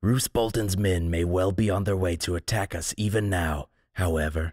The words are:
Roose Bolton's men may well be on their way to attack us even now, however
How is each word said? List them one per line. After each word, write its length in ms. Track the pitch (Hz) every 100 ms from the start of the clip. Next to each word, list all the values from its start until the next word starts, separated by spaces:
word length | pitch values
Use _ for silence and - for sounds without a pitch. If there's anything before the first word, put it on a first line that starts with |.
Roose 260 | 101 127 -
Bolton's 480 | - 113 110 107 92
men 320 | 101 90 85
may 160 | 82
well 260 | 87 90 92
be 200 | 95 110
on 140 | 95
their 120 | 98 98
way 180 | 92 85
to 200 | - 87
attack 380 | - 113 101
us 200 | - - -
even 320 | 104 104 104
now, 380 | 92 82 76 69 _ _
however 580 | - 90 80 76 80 80